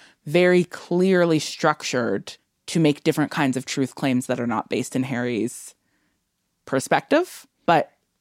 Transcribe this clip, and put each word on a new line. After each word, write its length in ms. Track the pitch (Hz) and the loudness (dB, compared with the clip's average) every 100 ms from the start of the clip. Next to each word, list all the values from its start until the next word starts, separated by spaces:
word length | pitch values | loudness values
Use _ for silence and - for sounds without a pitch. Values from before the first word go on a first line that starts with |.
| - _ - | -14 _ -2
very 380 | 170 180 180 | 2 4 4
clearly 760 | 175 - - 175 190 185 170 156 | 2 -4 -4 0 2 4 4 2
structured 960 | - - 160 151 - 131 113 98 - - _ _ - | -2 -2 0 0 -2 -4 -2 -4 -6 -18 _ _ -6
to 120 | 175 | 2
make 240 | 156 143 | 2 2
different 280 | - 151 143 | 0 0 -2
kinds 260 | - 139 127 | 0 -2 -2
of 80 | - | -4
truth 280 | - 131 - | -4 -4 -2
claims 320 | 139 127 - | -2 0 0
that 120 | 127 | -4
are 80 | 117 | -2
not 220 | 110 - | -4 -4
based 260 | 113 127 - | -4 -4 -4
in 80 | |
Harry's 720 | 127 120 123 117 113 - - - _ _ _ _ _ _ _ _ - | -4 -4 -4 -2 -4 -6 -18 -20 _ _ _ _ _ _ _ _ -6
perspective. 840 | - - 147 - 294 359 - - _ - | -4 0 -2 2 0 0 -6 -20 _ 2
But 260 | 160 - _ _ _ | 2 2 _ _ _